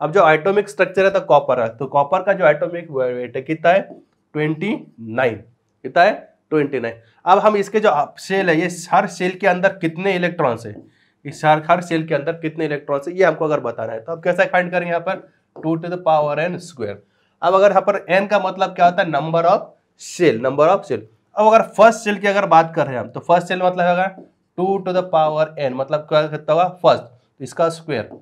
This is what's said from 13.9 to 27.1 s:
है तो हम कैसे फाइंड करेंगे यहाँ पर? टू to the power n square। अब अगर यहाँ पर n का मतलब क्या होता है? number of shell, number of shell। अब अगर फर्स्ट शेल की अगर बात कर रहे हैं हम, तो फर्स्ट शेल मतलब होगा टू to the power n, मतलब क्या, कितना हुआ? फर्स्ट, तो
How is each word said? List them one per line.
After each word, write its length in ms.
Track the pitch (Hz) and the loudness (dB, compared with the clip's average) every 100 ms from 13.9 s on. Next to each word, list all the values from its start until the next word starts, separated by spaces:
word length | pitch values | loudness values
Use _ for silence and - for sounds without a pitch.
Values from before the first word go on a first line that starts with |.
है 60 | 113 | -8
तो 120 | 113 | -10
हम 80 | 165 | -8
कैसे 240 | 180 175 185 | -2 0 0
फाइंड 260 | 180 180 | 0 0
करेंगे 180 | 180 175 | -2 -4
यहाँ 120 | 170 | -4
पर? 140 | 175 190 - _ _ - | -4 -8 -10 _ _ -10
टू 200 | 160 165 | -4 -4
to 80 | 170 | -4
the 140 | 180 160 | -6 0
power 280 | 156 151 143 | 2 0 -2
n 180 | 110 120 | -4 -6
square। 340 | - - 104 101 _ _ _ _ | -12 -10 -10 -10 _ _ _ _
अब 120 | 165 | -2
अगर 160 | 190 202 | 2 4
यहाँ 120 | 190 | 2
पर 240 | 196 196 - | 0 -2 0
n 180 | 185 202 | 0 0
का 100 | 208 | -2
मतलब 360 | 185 185 190 180 | -2 -4 -4 2
क्या 100 | 175 | 2
होता 180 | 175 | 2
है? 80 | 175 | -2
number 320 | 147 156 170 | -2 -2 0
of 180 | 170 208 - _ _ _ | 2 0 -2 _ _ _
shell, 360 | - - 165 113 | -14 0 0 2
number 260 | 131 143 156 | -2 2 2
of 140 | 196 | 2
shell। 200 | - 113 - _ _ - | -2 -10 -10 _ _ 0
अब 120 | 220 | 4
अगर 140 | 220 | 4
फर्स्ट 380 | - - 220 226 | 2 4 6 4
शेल 180 | 208 196 | -4 -2
की 100 | 202 | 0
अगर 180 | 196 185 | 0 4
बात 260 | 165 160 165 | 4 4 0
कर 100 | 135 | -2
रहे 100 | 123 | -4
हैं 60 | |
हम, 80 | 113 | -8
तो 100 | 131 | -8
फर्स्ट 280 | - 175 175 | 0 2 2
शेल 140 | 185 | 0
मतलब 240 | 185 180 180 | 0 0 0
होगा 180 | 175 190 190 - _ _ - | 2 -2 -6 -20 _ _ -4
टू 80 | 185 196 185 | -2 -2 -2
to 80 | 180 | -4
the 80 | 180 165 | 0 0
power 300 | 156 156 156 156 | 2 0 -4 -2
n, 120 | 139 | -6
मतलब 260 | 127 135 151 | -4 -4 -4
क्या, 280 | 156 151 156 | 0 0 0
कितना 260 | 151 156 | -4 -2
हुआ? 140 | 160 180 180 | 0 0 2
फर्स्ट, 200 | 160 117 | 2 2
तो 400 | - | -2